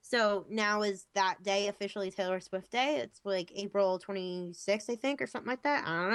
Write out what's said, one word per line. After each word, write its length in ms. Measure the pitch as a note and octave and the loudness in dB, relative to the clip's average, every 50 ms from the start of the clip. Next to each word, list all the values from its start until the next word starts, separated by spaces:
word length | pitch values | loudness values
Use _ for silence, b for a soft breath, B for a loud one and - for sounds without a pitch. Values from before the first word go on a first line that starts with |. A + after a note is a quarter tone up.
So 440 | _ - - A#3+ A3 G#3 G#3 G3 E3+ - | _ 0 2 4 4 4 4 2 -2 -4
now 320 | G#3 A3 G#3+ G#3 G#3 G#3 G#3 | -2 0 2 2 2 2 2
is 240 | G#3 G3 F#3+ - _ _ | 0 0 -2 -8 _ _
that 280 | G3+ F#3+ F#3+ F3 - F#3 | 2 2 2 2 -2 0
day 240 | G3+ G3 G3 G3+ G#3+ | 0 2 2 2 0
officially 440 | - - G3+ F#3+ - G#3+ G3 F#3 | -2 -4 -6 -6 -4 -4 -4 -4
Taylor 280 | F3+ - F#3+ F3+ F#3 F#3 | -2 -2 0 0 0 -2
Swift 320 | F3+ - - F#3+ F#3 _ | -4 -6 -8 -8 -8 _
Day? 260 | - A#3+ C4 C#4+ D4+ C#4+ | 0 0 2 2 2 0
It's, 220 | - G#3 _ - _ | -2 -4 _ -10 _
like, 280 | G3+ G3 F#3 F3 - - | -2 -2 -2 -2 -4 -6
April 420 | G3 G3+ G3+ - G3+ G3+ F#3+ F#3 F3+ | -8 -8 -2 2 2 4 4 2 0
twenty-sixth, 880 | - - G3 F#3+ F#3 F#3 F3+ F3+ F3+ F3 F3 - - - G3+ A3 A3 - | -2 -6 -6 -4 -4 -4 -4 -6 -6 -8 -10 -8 0 0 0 0 0 -4
I 60 | A#3+ | -6
think, 260 | A3+ - C4+ C#4+ C4+ | -2 0 -2 0 0
or 60 | C4 A#3+ | -4 -4
something 220 | - B3 - A3 | -4 -8 -4 -4
like 140 | B3+ B3 - | -6 0 0
that. 240 | C#4+ D4 C#4 - D#3+ | 2 2 2 0 -2
I 80 | E3 | -2
don't 160 | E3 F3 F#3+ A3 | 0 2 2 2